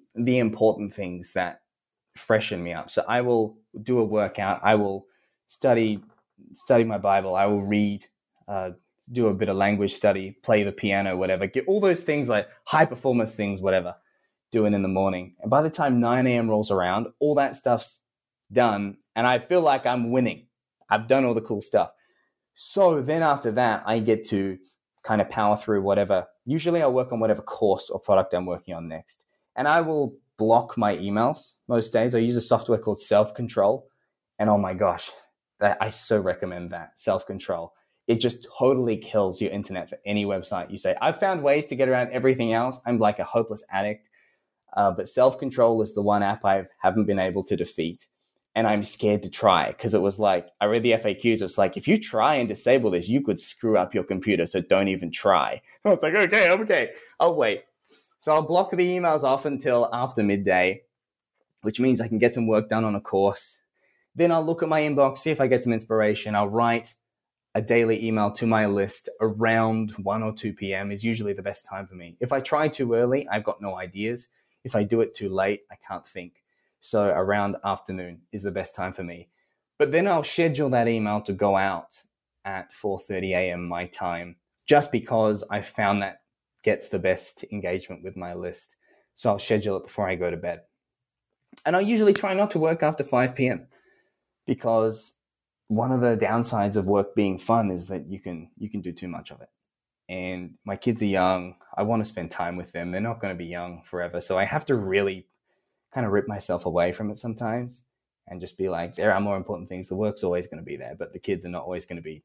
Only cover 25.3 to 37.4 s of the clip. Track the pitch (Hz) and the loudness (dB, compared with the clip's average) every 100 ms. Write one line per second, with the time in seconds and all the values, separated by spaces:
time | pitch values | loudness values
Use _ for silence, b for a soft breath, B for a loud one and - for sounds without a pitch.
25.3 | - 104 104 - 104 98 98 101 95 85 | 0 2 2 0 0 2 2 2 0 -2
26.3 | _ - 156 160 170 147 127 123 117 110 | _ -4 -2 0 2 2 2 0 0 0
27.3 | 107 - - 107 95 - 95 - 95 92 | 0 -4 0 2 2 -2 -6 2 2 2
28.3 | 90 92 87 - 85 85 80 - - _ | -2 -4 -8 -8 -12 -10 -12 -16 -20 _
29.3 | _ _ - 143 165 165 151 135 - _ | _ _ -4 2 2 2 0 -2 -6 _
30.3 | - 110 113 123 - 104 87 98 101 120 | -2 4 4 2 0 0 0 -2 0 0
31.3 | 156 - _ - 120 110 117 120 120 117 | -2 -10 _ -2 -2 0 0 2 2 2
32.3 | 120 113 110 - 110 - 101 - 104 107 | 0 2 0 2 0 0 -4 2 2 2
33.3 | - 117 - 98 131 - _ _ _ _ | -2 -6 0 2 2 -4 _ _ _ _
34.3 | - 107 104 95 92 98 87 - - _ | -2 2 4 2 0 0 0 -6 -16 _
35.3 | _ _ - 104 - 107 - - 107 92 | _ _ 0 0 2 -2 -4 0 0 0
36.3 | 90 92 87 87 87 82 - - 95 - | -2 -6 -8 -10 -12 -14 -8 -2 -2 -4
37.3 | 95 | -10